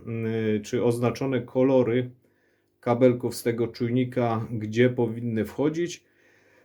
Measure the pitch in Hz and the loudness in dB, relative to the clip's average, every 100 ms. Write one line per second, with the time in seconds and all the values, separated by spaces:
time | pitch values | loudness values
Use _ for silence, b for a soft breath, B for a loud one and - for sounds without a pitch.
0 | 117 113 113 113 110 107 104 120 110 120 | -10 -6 -4 -2 0 0 0 0 2 2
1 | 120 113 135 127 123 131 131 131 113 120 | 0 0 -2 -2 -2 2 4 4 4 0
2 | 123 - _ _ _ _ _ _ - 120 | -2 -8 _ _ _ _ _ _ -2 4
3 | 127 123 120 - 123 117 117 - 120 123 | 4 4 -2 -4 -2 0 -2 -2 -2 0
4 | 127 123 117 113 113 120 107 110 123 123 | 0 0 0 0 -4 -6 -4 2 2 4
5 | 117 113 120 110 104 - 143 156 170 - | -2 -2 -4 -2 -4 -2 -2 -2 -6 -8
6 | b b b b b b | b b b b b b